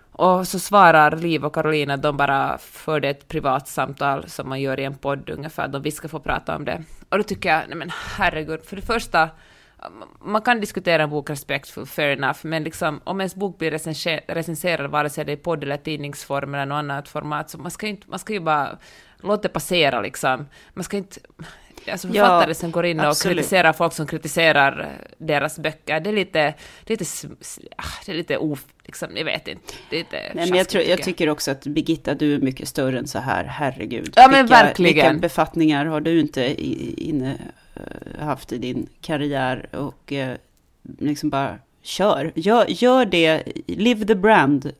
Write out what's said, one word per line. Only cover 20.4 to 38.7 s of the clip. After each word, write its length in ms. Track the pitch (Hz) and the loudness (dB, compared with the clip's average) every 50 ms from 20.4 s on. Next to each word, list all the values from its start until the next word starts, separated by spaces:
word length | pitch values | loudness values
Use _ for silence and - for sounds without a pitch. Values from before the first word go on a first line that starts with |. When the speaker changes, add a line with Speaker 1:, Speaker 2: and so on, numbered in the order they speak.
| 147 139 - - - - - | -4 -10 -18 -20 -20 -14 -12
Speaker 1:
Man 100 | 196 175 | -10 -8
ska 120 | - - | -6 -6
inte, 240 | 202 185 - - - - - _ - - - - - - _ _ - - - - | -8 -8 -8 -14 -20 -20 -20 _ -20 -20 -18 -20 -20 -20 _ _ -16 -10 -10 -8
alltså 160 | 180 - 180 | -8 -6 -2
Speaker 2:
Ja, 40 | 180 202 202 | 2 4 6
Speaker 1:
författare 300 | 190 180 170 160 - 160 | 6 8 6 6 4 2
som 160 | - - 165 | -2 -4 -4
går 140 | 160 175 170 | -2 0 0
in 140 | 175 165 156 | 0 0 2
och 60 | 151 | 2
Speaker 2:
absolut. 300 | 147 151 - - 190 175 | 2 2 2 0 0 0
Speaker 1:
kritiserar 360 | 165 - - 196 185 170 160 156 | 0 0 2 4 4 6 4 4
folk 200 | - 175 160 - | 4 0 -2 0
som 140 | - 156 | -4 -6
kritiserar 840 | - 160 156 - 156 - 175 165 160 147 143 139 139 135 151 151 143 139 - - - - - | -6 -6 -8 -8 -4 0 4 4 6 6 6 4 4 2 -2 -6 -10 -12 -14 -16 -20 -18 -10
deras 400 | 160 156 151 143 139 156 - - | -4 -2 0 0 0 -2 -4 -6
böcker, 420 | 151 156 151 - _ - 147 156 | -6 -6 -6 -6 _ -4 -4 -2
det 100 | 160 202 | -2 -2
är 40 | 214 | -2
lite, 400 | 208 185 190 - 160 151 147 147 - - - - - - | -2 -2 0 0 2 2 0 0 -4 -12 -20 -20 -14 -8
det 100 | - 220 | -6 -4
är 40 | 208 | -4
lite 60 | 175 | -4
sm-, 320 | - - - - - - - | -6 -8 -10 -12 -14 -16 -16
s-, 180 | - - - - - - - | -18 -18 -18 -18 -20 -18 -14
ah, 60 | - - - - - - | -12 -12 -12 -12 -12 -10
det 60 | - 180 | -8 -6
är 40 | |
lite 200 | 160 170 - 143 - | -6 -4 -2 -2 -2
of-, 280 | - 156 147 135 - - _ _ _ | -2 -2 -4 -6 -10 -16 _ _ _
liksom, 240 | - - - 175 - 82 | -20 -14 -12 -12 -10 -8
jag 80 | 110 165 | -6 -4
vet 240 | 147 - - - - | -4 -4 -6 -6 -10
inte, 260 | - - - - - - - - | -14 -14 -14 -18 -18 -18 -10 -6
det 60 | - | -6
är 40 | 160 | -6
lite 160 | 170 - - | -6 -6 -10
Speaker 2:
Nej, 140 | - - - - | -10 -10 -8 -6
men 120 | - 170 180 | -4 0 2
jag 0 | 180 | 2
Speaker 1:
sjaskigt, 140 | 180 185 - | 2 2 2
Speaker 2:
tror, 120 | - 190 - | 2 0 2
jag 40 | - | 2
Speaker 1:
tycker 100 | 185 170 | 2 0
jag. 60 | 139 | 0
Speaker 2:
tycker 240 | 185 175 - 175 151 | -2 -2 0 0 0
också 200 | 151 151 - 143 | 0 0 -2 -4
att 160 | 135 135 - | -6 -4 -6
Birgitta, 480 | - 147 160 151 165 165 151 - - 147 | -4 -4 -2 0 0 -2 -2 -2 -4 -2
du 200 | 139 151 147 143 | 0 2 2 2
är 40 | 143 | 2
mycket 300 | 135 131 131 - - - | 0 -2 -2 -4 -8 -8
större 300 | - - 135 131 131 120 | -4 -2 -2 -2 -2 -4
än 80 | - | -4
så 120 | - - 107 | -6 -6 -6
här, 260 | 123 131 92 90 87 | -4 -2 -2 -2 -2
herregud. 680 | - - 147 147 131 131 - 107 - 120 113 - - - | -4 -6 -4 -4 -4 -4 -6 -8 -8 -6 -8 -8 2 8
Speaker 1:
Ja, 120 | - 254 269 | 10 10 10
men 140 | 269 277 262 | 10 8 6
Speaker 2:
Vilka, 160 | 226 254 233 214 | 8 8 8 8
Speaker 1:
verkligen. 300 | - - - 175 170 151 151 139 131 139 | 6 4 4 4 4 6 6 6 4 4
Speaker 2:
vilka 80 | 165 | 2
befattningar 680 | 175 165 - - 160 156 - 170 160 156 151 143 143 | 0 0 0 0 -2 0 0 2 2 2 2 2 0
har 140 | 165 156 151 | -2 -2 -2
du 200 | 151 160 170 165 | 0 2 2 2
inte 200 | 147 147 - 139 | 2 0 0 -2
i, 540 | 123 131 - - - 139 - - - - - - - - | -2 -2 -2 -4 -4 -6 -6 -6 -6 -8 -8 -8 -6 -4
inne, 280 | 156 139 127 135 135 - - - - _ _ - - | -4 -2 -2 -4 -6 -8 -10 -14 -18 _ _ -20 -16
eh, 500 | - - - - - - - - - 151 | -16 -14 -14 -14 -14 -14 -14 -12 -8 -6
haft 280 | 151 135 - - - 127 | -6 -6 -6 -6 -8 -8
i 60 | 123 | -6
din 300 | 120 127 | -6 -4